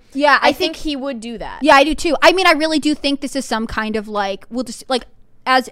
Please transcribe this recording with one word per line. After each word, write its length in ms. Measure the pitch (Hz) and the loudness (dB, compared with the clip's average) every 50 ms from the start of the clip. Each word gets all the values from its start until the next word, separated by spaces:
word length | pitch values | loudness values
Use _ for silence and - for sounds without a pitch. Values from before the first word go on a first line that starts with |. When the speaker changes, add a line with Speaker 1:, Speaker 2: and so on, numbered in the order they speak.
| _ _ - | _ _ -4
Speaker 1:
Yeah, 240 | 269 285 294 269 - | 0 4 4 4 6
Speaker 2:
I 80 | - 254 | 4 2
Speaker 1:
I 20 | |
Speaker 2:
think 240 | 262 - 370 320 320 | 2 2 -2 -4 -4
Speaker 1:
think 0 | - - | -4 -6
Speaker 2:
he 120 | 311 285 | -6 -6
would 240 | 262 262 277 277 226 | -4 -6 -8 -8 -8
do 180 | 208 233 233 | -10 -10 -10
that. 260 | 196 165 131 95 - 254 | -10 -10 -12 -8 -2 4
Speaker 1:
Yeah, 120 | 302 285 | 6 6
I 80 | 277 277 | 6 6
do 120 | 311 294 | 4 0
too. 200 | - - 349 277 - | -2 0 0 0 4
I 100 | - 330 359 | 4 4 4
mean, 120 | 381 370 | 6 4
I 40 | 349 | 4
really 280 | 320 285 311 320 311 302 | 4 2 2 0 0 0
do 140 | - 302 302 | 0 0 -2
think 280 | - - 277 285 269 | 0 -2 -2 -2 -2
this 140 | - 269 - | -4 -6 -6
is 100 | 269 247 | -6 -4
some 200 | - 233 220 226 | -4 -4 -4 -4
kind 300 | 226 - 220 220 214 214 | -4 -4 -4 -4 -4 -4
of, 120 | 220 202 | -6 -6
like, 380 | 220 214 202 196 196 196 202 - - | -4 -4 -4 -2 -2 -4 -8 -10 -10
we'll 160 | 220 247 254 | -6 -6 -6
just, 180 | 254 220 - - - | -6 -8 -12 -6 -2
like, 160 | 262 240 - - - - - _ - - - | -2 -4 -4 -6 -20 -20 -20 _ -20 -12 -8
as, 220 | 254 262 262 247 - | -2 -2 -2 -2 -4